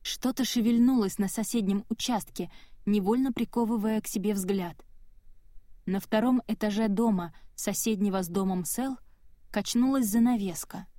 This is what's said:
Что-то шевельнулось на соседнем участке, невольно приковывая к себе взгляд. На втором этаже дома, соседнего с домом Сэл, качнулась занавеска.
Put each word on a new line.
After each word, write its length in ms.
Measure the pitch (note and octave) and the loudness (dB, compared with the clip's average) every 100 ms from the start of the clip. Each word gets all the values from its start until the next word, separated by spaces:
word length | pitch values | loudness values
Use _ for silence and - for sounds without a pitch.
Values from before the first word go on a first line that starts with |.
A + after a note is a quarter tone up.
Что-то 440 | - - B3 B3+ A#3+ | -10 -4 -4 -2 -2
шевельнулось 720 | B3 A3 A#3 B3 C4 F#3+ - | 2 2 4 6 4 2 0
на 100 | F#3+ | -2
соседнем 560 | - G#3+ A#3+ G3 G3+ - | -2 -2 0 0 -2 -2
участке, 600 | A3+ - A3+ - - F3 - - - - | -6 -2 -2 -4 -10 -10 -12 -20 -8 0
невольно 480 | G#3 F#3 B3 C4+ | 0 2 2 2
приковывая 680 | A#3+ A3+ A#3 A3+ A3+ G#3+ A3 | 0 -2 0 0 0 0 -2
к 80 | - | -2
себе 260 | G#3+ G3 | -2 -2
взгляд. 520 | G3+ F#3 G3 E3+ - - - - - - - - - - - - | -2 -2 -2 -4 -10 -20 -20 -20 -20 -20 -20 -20 -20 -20 -12 -4
На 140 | F#3+ | -4
втором 420 | - A3 A#3+ B3+ - | 0 2 4 2 0
этаже 400 | A3+ G#3+ G3+ A3 | -2 0 2 2
дома, 460 | G3 A#3 F#3+ E3+ - - - | 2 2 2 -2 -12 -20 -6
соседнего 680 | - F#3+ A#3 G#3 G#3 F#3+ | -4 -2 -2 2 2 0
с 60 | E3+ | 0
домом 340 | F#3 F#3+ F#3 | 0 0 0
Сэл, 340 | E3+ - C4+ B3+ - - - - - | -2 -4 -4 -6 -14 -20 -20 -20 -6
качнулась 560 | G#3 G3 A#3 B3+ C4+ A3 | -4 0 2 2 2 2
занавеска. 800 | A3+ A#3 A#3+ G3 E3 - G3 F#3 | 4 4 2 -2 -6 -10 -12 -14